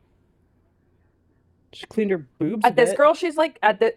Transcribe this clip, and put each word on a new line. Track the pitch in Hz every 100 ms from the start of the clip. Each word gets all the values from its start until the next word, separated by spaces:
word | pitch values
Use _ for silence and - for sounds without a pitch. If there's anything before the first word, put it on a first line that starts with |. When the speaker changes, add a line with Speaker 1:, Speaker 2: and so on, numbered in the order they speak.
| _ _ _ _ _ _ _ _ _ _ _ _ _ _ _ _ _
Speaker 1:
She | - -
cleaned | 220 202
her | 180 143 -
boobs | 160 220
a | 240
Speaker 2:
At | 247
this | 247
Speaker 1:
bit. | 302
Speaker 2:
girl, | 311
she's, | 339 339 302
like, | 320 -
at | 214 214
thi-, | 226